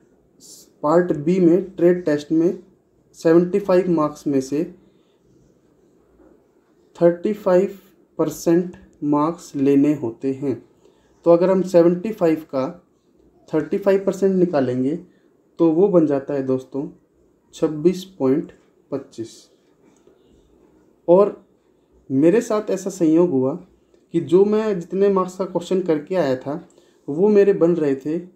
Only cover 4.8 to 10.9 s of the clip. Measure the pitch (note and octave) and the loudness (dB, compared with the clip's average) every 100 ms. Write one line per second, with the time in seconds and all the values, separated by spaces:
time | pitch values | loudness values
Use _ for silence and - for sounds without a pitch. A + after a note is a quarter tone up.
4.8 | _ _ _ _ _ _ _ _ _ _ | _ _ _ _ _ _ _ _ _ _
5.8 | _ _ _ _ _ _ _ _ _ _ | _ _ _ _ _ _ _ _ _ _
6.8 | _ - E3+ F3 G#3+ G#3 F#3+ F3+ G3 - | _ 0 2 2 -4 -4 0 2 0 -6
7.8 | _ _ _ - D3+ - F3 E3+ F3+ - | _ _ _ -6 -6 -2 0 0 0 -12
8.8 | - - D3 D3 D#3 E3+ - C#3+ C3+ C#3 | -20 -10 -2 0 -2 -4 -12 -2 2 2
9.8 | D3 C#3+ A#2 A#2 C3+ C3+ C#3 A2+ - _ | 2 0 -6 -6 -8 -6 -6 -8 -12 _
10.8 | _ | _